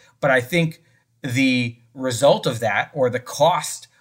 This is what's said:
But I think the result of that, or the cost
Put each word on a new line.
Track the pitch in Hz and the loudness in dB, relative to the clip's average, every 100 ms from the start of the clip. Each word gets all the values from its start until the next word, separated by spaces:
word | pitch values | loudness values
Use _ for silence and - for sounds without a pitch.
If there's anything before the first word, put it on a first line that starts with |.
| _ _ | _ _
But | 143 | 0
I | 127 | 2
think | 120 175 165 - _ _ _ _ | 0 0 -2 -4 _ _ _ _
the | 127 127 131 127 120 117 _ | -6 0 2 0 -2 -8 _
result | 135 131 117 139 208 156 | -8 -6 2 4 4 0
of | 113 | -2
that, | 110 104 - | -2 -2 -4
or | 151 127 | -2 -2
the | 120 | -2
cost | - - 160 170 - - - _ | -6 0 2 2 -4 -12 -16 _